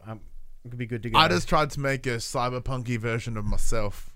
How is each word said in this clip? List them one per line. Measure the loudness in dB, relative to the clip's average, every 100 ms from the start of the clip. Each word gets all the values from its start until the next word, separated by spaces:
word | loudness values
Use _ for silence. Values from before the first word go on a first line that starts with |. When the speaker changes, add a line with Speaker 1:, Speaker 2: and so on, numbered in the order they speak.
| -14
Speaker 1:
I'm, | -12 -12 -12 -12 -14
it | -12
could | -8
be |
good | -6 -4
to | 0
go. | 4
Speaker 2:
I | 6
just | 4 2
tried | 2 2
to | 0
make | -2 -2 -2
a | -4
cyberpunky | -4 -2 -2 -2 -4 -4 -4 -4
version | -2 -4 -4 -4
of | 2
myself. | 6 6 6 2 -2 -10